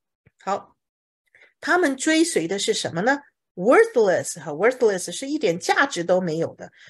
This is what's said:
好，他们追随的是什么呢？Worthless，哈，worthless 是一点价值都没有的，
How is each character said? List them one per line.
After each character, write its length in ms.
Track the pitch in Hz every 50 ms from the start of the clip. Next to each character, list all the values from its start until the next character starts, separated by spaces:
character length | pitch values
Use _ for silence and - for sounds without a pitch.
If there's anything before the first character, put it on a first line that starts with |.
| _ _ _ _ _ _ _ _
好， 360 | - 190 196 - - _ _ _ _ _ _ _ _ _ _ _ _ _ _ _ - - _ _
他 180 | - 277 330 359
们 180 | 359 277 269
追 280 | 262 - 311 320 320 330
随 220 | 330 - 175 160
的 120 | 165 196 202
是 140 | - - 208
什 220 | - - 127 127
么 80 | 165 196
呢？ 160 | 254 277 285 - _ _ _ _ _ -
Worthless， 840 | 180 175 226 294 403 453 453 - 247 214 190 170 127 131 - - 170
哈， 140 | 143 160 147
worthless 580 | 151 196 240 262 254 247 214 196 180 - -
是 160 | - - 269
一 120 | 269 302 294
点 200 | 269 185 165 185
价 280 | - - - 381 277
值 180 | 277 - 175 170
都 160 | 175 180 185
没 180 | 185 170 151 165
有 160 | 160 - -
的， 160 | - 180 175 _ _ - -